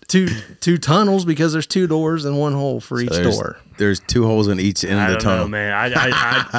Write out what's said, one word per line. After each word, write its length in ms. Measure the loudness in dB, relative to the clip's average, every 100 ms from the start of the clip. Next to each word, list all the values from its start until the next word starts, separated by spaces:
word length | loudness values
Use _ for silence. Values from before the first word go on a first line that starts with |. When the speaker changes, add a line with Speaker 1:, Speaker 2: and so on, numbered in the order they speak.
| -2
Speaker 1:
two, 220 | 0 0 -2 -10 -6
two 180 | 0 0
tunnels 460 | 2 2 4 2
because 280 | 0 0 0
there's 140 | 0 -2
two 200 | 0 0
doors 360 | 0 0 -2 -2
and 120 | -2
one 140 | 0
hole 260 | -2 -2 -4
for 180 | -6 -4
Speaker 2:
So 60 |
Speaker 1:
each 60 | -2
Speaker 2:
there's, 260 | 0 2 0
Speaker 1:
door. 200 | -2 -10 -14 -2
Speaker 2:
there's 240 | 0 0
two 240 | 0 2
holes 220 | 2 2 2
in 140 | 2
each 240 | 0 0
end 160 | -2 0
Speaker 3:
I 80 | 0
Speaker 2:
of 60 |
the 0 | 0
Speaker 3:
don't 60 |
know, 60 | 0
Speaker 2:
tunnel. 160 | 0 -2
Speaker 3:
man. 240 | -4 -2
I, 140 | -2 0
I, 220 | 0 0
I, 340 | 0 0 -2 -2